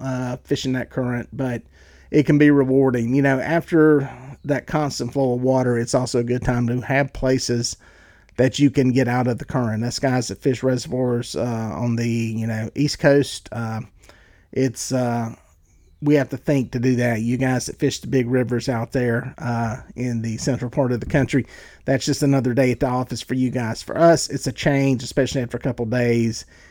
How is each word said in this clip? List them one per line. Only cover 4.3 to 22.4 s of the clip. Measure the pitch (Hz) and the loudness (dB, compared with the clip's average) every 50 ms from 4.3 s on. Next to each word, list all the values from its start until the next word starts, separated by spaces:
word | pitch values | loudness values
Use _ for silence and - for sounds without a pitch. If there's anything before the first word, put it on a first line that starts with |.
| 139 - - | -18 -8 -4
that | 131 143 127 - | -4 -4 -4 -4
constant | - - 151 151 139 - - 127 117 | -4 -2 -2 -2 -2 -4 -6 -6 -4
flow | - 143 135 127 123 | -2 0 0 0 0
of | 123 | 0
water, | 127 131 131 131 127 123 120 | 0 2 2 2 2 2 0
it's | 117 117 - - | 0 0 0 0
also | 127 123 120 - 123 | 0 0 0 0 0
a | 120 | 0
good | 117 123 120 | 0 0 -2
time | - - 123 123 120 117 | 0 0 0 0 0 0
to | 120 123 | 0 -2
have | - - 131 139 139 135 | -2 0 0 0 0 -2
places | - - - 131 131 127 - - 120 120 120 - - - - - - - - - - _ _ _ - - | -4 -2 0 0 0 0 0 -2 -2 -2 -2 -4 -6 -10 -16 -20 -20 -20 -20 -20 -20 _ _ _ 0 2
that | 123 117 - - | 2 2 4 4
you | 143 139 | 2 4
can | - 147 127 131 | 4 4 2 4
get | 120 131 127 120 | 4 2 2 2
out | 123 123 123 | 2 0 0
of | 123 117 - | 0 -2 -4
the | - | -6
current. | - - 131 123 113 110 107 | -4 -4 -2 -2 -2 -2 -2
That's | 117 120 - - | -4 -4 -4 -2
guys | - 131 127 127 - - | 0 0 0 0 -2 -4
that | 98 - | -6 -2
fish | - 139 123 - | 0 0 0 2
reservoirs, | - 131 127 123 - - 127 127 127 123 120 120 117 - - | 0 0 0 0 -2 -4 -4 -2 0 0 0 -2 -4 -4 -4
uh, | - 120 123 117 110 110 110 - | -4 -2 -2 -2 -4 -4 -4 -4
on | - 120 120 117 | -4 -2 -2 0
the, | 117 117 120 | 0 0 0
you | 113 117 113 113 110 113 113 | 0 -2 -2 -2 -4 -4 -4
know, | 113 113 110 110 107 - | -4 -4 -4 -6 -4 -2
East | - 143 139 - - | -2 -2 -2 0 2
Coast. | - 147 139 143 131 - - - - - | 4 4 6 4 4 0 -4 -14 -12 -10
Uh, | - 113 113 113 110 110 - - _ _ _ - - _ _ _ _ _ _ _ | -8 -8 -6 -6 -6 -8 -10 -12 _ _ _ -20 -20 _ _ _ _ _ _ _
it's, | - 131 131 127 113 - - - | -4 -2 -2 -2 -2 -6 -6 -4
uh, | 135 127 123 120 120 120 113 117 - - _ _ _ _ _ _ _ _ _ _ _ - | -2 -2 0 0 -2 -2 -4 -6 -8 -14 _ _ _ _ _ _ _ _ _ _ _ -4
we | 147 147 147 | 0 2 2
have | 143 131 123 | 2 2 0
to | 139 | -6
think | 127 - - 143 139 120 - | -6 -2 0 0 0 0 -2
to | - 123 | -2 0
do | 120 131 127 | 2 2 2
that. | 120 123 120 117 110 | 2 2 0 0 0
You | 113 117 123 | -2 -2 0
guys | 120 131 131 131 123 - | 0 0 0 0 -2 -4
that | - - | -6 -6
fish | - 151 135 - - | -2 -2 -2 -2 -4
the | - | -4
big | - 135 131 120 117 | -2 0 0 0 2
rivers | 131 127 123 117 123 117 - 143 | 0 0 0 0 -2 -2 -2 -2
out | 123 113 117 - | -4 -4 -4 -4
there, | - 135 123 120 117 120 123 127 - - | -2 -2 0 0 0 -2 -4 -6 -10 -8
uh, | - 135 120 117 117 110 110 120 - - - | -6 -4 -4 -2 -4 -4 -6 -8 -12 -12 -8
in | 120 123 127 120 113 | -6 -4 -4 -4 -4
the | 110 113 110 - | -4 -4 -6 -4
central | - 147 127 - 127 123 | -2 -2 -2 -2 -4 -4
part | - 151 135 120 | -2 -2 0 0
of | 123 113 | 0 -2
the | - | -2
country, | - - 143 127 - - 135 113 - - - - - - - - | 0 0 0 2 2 0 0 0 -2 -8 -20 -20 -20 -20 -8 -2
that's | - 135 123 - | -2 0 0 0
just | 151 139 - | -2 -2 0
another | 151 139 139 135 | 2 2 2 2